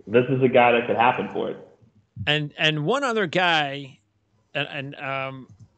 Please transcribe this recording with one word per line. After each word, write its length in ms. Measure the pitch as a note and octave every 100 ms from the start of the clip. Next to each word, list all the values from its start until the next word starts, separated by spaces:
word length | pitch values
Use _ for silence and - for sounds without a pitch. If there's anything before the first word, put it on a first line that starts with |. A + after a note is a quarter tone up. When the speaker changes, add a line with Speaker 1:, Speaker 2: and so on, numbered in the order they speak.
| -
Speaker 1:
this 180 | A#2 B2
is 120 | C3
a 60 | C3
guy 240 | B2 A#2+
that 140 | A#2 A#2
could 100 | G#2
happen 320 | A#2+ B2 G2+
for 220 | G2+ -
it. 180 | - - _ _ _ _ - -
Speaker 2:
And, 260 | D3+ D3 -
and 260 | D#3 D3+
one 200 | D3+ C4+
other 220 | C4 A3 F3+
guy, 720 | F3+ F3+ D#3 C#3+ C#3 C#3 - _ _ _ _ _
and, 140 | C#3+ C#3+
and, 260 | D3 C#3 -
um, 520 | C3+ C3+ C3+ C3 B2 G#2+ -